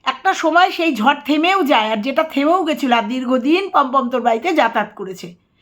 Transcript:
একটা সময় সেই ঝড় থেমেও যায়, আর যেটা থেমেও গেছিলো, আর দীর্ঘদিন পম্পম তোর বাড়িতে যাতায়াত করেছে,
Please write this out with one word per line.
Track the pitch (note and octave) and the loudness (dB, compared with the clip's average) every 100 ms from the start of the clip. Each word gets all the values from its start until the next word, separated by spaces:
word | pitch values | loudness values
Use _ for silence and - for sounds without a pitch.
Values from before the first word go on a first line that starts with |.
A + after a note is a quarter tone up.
| - | -8
একটা | - F#4+ | -4 -2
সময় | F4+ D#4+ E4+ F#4 | 0 0 2 2
সেই | - E4 A3+ | 2 -2 0
ঝড় | A#3+ C#4+ - | 0 0 0
থেমেও | D4+ E4+ G4 | 0 2 2
যায়, | C#4+ B3 G#3+ | 2 2 0
আর | A3 | -2
যেটা | A#3+ C4 | -2 -2
থেমেও | D#4+ C#4 C#4+ F#4 | -2 0 2 2
গেছিলো, | D#4+ D4 C4+ A#3 | 0 -2 0 0
আর | |
দীর্ঘদিন | G#3 B3+ B3 B3+ B3 F4+ G4 | 0 -4 0 0 2 0 2
পম্পম | D4+ C4+ C4+ B3 | 0 2 0 0
তোর | B3 | 0
বাড়িতে | A#3 A3+ E4+ | 0 0 0
যাতায়াত | D#4 A#3 A3 G#3 - | 2 2 0 -4 -8
করেছে, | F#3+ F3+ F3 - _ _ | -14 -12 -16 -18 _ _